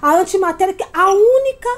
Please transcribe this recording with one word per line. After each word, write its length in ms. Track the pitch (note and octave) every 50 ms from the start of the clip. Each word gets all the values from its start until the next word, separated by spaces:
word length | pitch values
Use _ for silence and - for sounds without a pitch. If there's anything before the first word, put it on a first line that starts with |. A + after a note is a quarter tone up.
a 120 | - D4 D#4
antimatéria, 600 | F4 F#4 F#4 - F#4+ F#4 F4 - - F#4+ F#4+ F#4+
que 80 | -
é 60 | - -
a 200 | - E4 F#4 G4
única 560 | G4 G4+ G#4+ A#4+ B4+ C5 C5+ C5+ C5 - - A#4+ B4